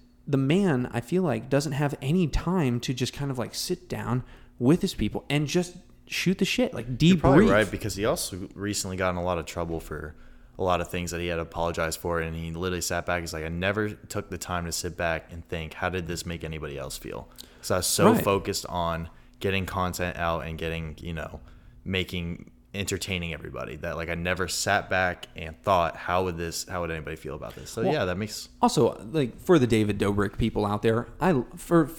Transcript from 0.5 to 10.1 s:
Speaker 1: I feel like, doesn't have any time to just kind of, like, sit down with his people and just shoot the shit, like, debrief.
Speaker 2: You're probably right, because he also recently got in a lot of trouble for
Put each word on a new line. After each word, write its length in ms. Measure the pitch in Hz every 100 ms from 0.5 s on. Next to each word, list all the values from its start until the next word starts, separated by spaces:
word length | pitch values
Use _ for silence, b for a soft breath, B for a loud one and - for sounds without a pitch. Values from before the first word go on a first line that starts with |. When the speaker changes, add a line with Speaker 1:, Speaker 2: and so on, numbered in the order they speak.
| 175 196 127 127
Speaker 1:
I 80 | 120
feel 220 | - 180
like, 280 | 180 113 117
doesn't 220 | 151 151
have 220 | 139 143 -
any 260 | 131 180 160
time 520 | - - 185 135 120
to 140 | -
just 180 | 127 123
kind 180 | - 139
of, 80 | 127
like, 160 | 104
sit 340 | - - 175 -
down 340 | 113 107 123 - b b b
with 220 | 123 -
his 140 | 98
people 300 | - 104 - -
and 180 | 143 143
just 300 | 175 175 - - - -
shoot 320 | - 175 190
the 60 |
shit, 280 | 185 - 254
like, 240 | - 113 123
debrief. 120 | 160
Speaker 2:
You're 80 | 185
probably 280 | 143 147 220
right, 200 | 196 98
because 260 | 101 107 92
he 80 | 110
also 420 | 170 - 92 98
recently 420 | - 101 101 98 92
got 140 | 92
in 60 | 87
a 60 |
lot 160 | 90 87
of 80 | 78
trouble 340 | 87 82 80
for 340 | - 78 76